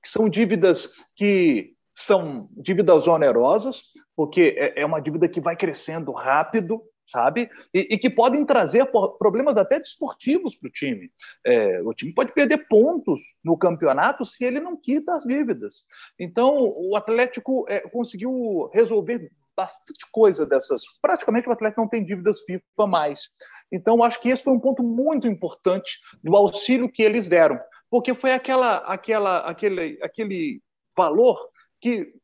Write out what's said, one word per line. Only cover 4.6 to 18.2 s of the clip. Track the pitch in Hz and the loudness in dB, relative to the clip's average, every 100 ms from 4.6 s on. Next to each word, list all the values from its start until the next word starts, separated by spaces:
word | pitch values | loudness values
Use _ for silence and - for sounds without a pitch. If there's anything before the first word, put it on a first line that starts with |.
| 139 139 | -4 -2
é | 151 | -4
uma | 160 | -4
dívida | 147 156 165 | -4 -2 -2
que | 170 | 0
vai | 160 170 | -6 -4
crescendo | 180 143 - 160 143 | -4 -6 -10 -8 -8
rápido, | 123 131 143 160 226 170 226 - _ _ | -8 0 0 0 -2 -4 -8 -8 _ _
sabe? | 127 127 170 233 - - | 0 0 0 -6 -10 -4
E, | 185 185 | -4 -2
e | 220 | 0
que | 247 | 0
podem | 254 240 277 | 2 2 2
trazer | 285 240 165 202 269 | 2 2 4 2 2
po-, | 226 190 - | 2 0 0
problemas | 214 208 294 214 | 0 2 0 2
até | 190 294 | 2 -2
desportivos | - - 302 - 247 330 330 - | -4 -10 -10 -6 -2 -2 -2 -10
pro | - | -16
time. | - 139 107 87 _ - - - | -8 -6 -8 -10 _ -20 -6 2
É, | 120 104 90 | 2 2 0
o | 107 | -4
time | - 160 170 | -8 -6 -2
pode | 262 | -2
perder | - 277 302 - | 0 2 0 4
pontos | 214 269 349 - 147 - _ 160 | 4 4 0 -2 -4 -6 _ -2
no | 165 | 0
campeonato | 175 165 156 135 202 - 240 | 0 2 0 2 0 0 -8
se | - | -4
ele | 247 262 | -4 -4
não | 349 330 | -8 -10
quita | - 285 294 | -4 -4 -2
as | 330 | -6
dívidas. | 262 277 247 143 101 - _ - - _ | -4 -4 -2 -4 -8 -16 _ -20 -20 _
Então, | 175 175 254 294 | -8 0 2 2
o | 226 151 185 208 | 0 -2 -4 -4
Atlético, | 208 226 247 240 - 262 - | -2 0 0 -4 -4 -4 -2
é, | 202 | -6
conseguiu | - 233 233 190 | -6 -8 -8 -8